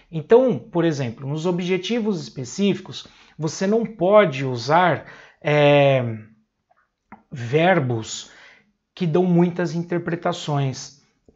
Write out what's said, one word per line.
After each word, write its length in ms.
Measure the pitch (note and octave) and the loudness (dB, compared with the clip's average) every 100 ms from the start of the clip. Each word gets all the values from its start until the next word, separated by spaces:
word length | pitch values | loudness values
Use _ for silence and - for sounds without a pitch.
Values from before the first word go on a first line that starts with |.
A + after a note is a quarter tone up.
| _ | _
Então, 480 | E3 D3 A#3 C4 E3 | -10 2 4 4 0
por 240 | - F3 | -4 -2
exemplo, 440 | E3 C#3 B2 A2+ C3+ | 0 0 -4 -6 -8
nos 180 | D#3 E3+ | -4 -2
objetivos 760 | F3+ F3+ F#3 F#3 A#3 G#3+ F3+ | -2 -2 -2 -2 -2 -2 -4
específicos, 880 | C#3+ - A#2+ - G3+ E3+ - B2+ - _ - - | -8 -12 -10 -2 0 0 -6 -18 -20 _ -20 -8
você 280 | D3+ - F#3+ | -8 -4 0
não 200 | A3+ A3+ | 0 -2
pode 580 | - F3 G#3 F#3 C3+ | -2 4 6 6 2
usar, 640 | C3+ B2 A#2 D#3+ F3+ B2+ - - - _ | -4 -4 0 2 4 0 -6 -20 -20 _
é, 760 | D#3 D3 C#3+ C#3+ C#3 C3+ A#2+ A2 G#2+ _ _ _ _ _ _ _ _ - _ | 0 4 6 6 4 2 0 -6 -12 _ _ _ _ _ _ _ _ -20 _
verbos 1000 | C#3 A#2 D3 F3 F3+ B2+ A#2 G#2+ - - - - - _ _ _ | -12 -2 2 4 2 0 -4 -6 -12 -14 -20 -20 -20 _ _ _
que 140 | - F3+ | -6 -2
dão 160 | E3 | 2
muitas 500 | F#3 E3+ F3 F3 F3 | 2 4 2 0 -4
interpretações. 1300 | E3 E3+ F3 F3 E3+ F3+ F3 - C#3+ C#3 B2+ - - _ _ _ | -6 -6 -6 -4 -4 -4 -6 -4 -2 -2 -6 -12 -20 _ _ _